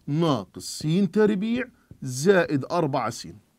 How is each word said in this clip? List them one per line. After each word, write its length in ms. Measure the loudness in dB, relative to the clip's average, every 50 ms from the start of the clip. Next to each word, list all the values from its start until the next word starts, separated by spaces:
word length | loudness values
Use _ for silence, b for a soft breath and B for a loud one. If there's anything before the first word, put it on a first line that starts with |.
| -6
ناقص 720 | -2 0 2 4 4 2 2 -2 -6 -12 -12 -10 -10 -10 -4
س 80 | -2 0 2 2 2 2
تربيع 560 | 4 4 4 4 4 2 0 -2 -2 -2 -4 -6 -10 b b b b -12
زائد 600 | -10 -8 -6 -2 0 2 2 2 2 2 0 -2 -2
أربعة 460 | -2 -2 -2 -2 0 -2 -2 -4 -4
س. 180 | -6 -8 -14 -16 -18 -18 _ _ _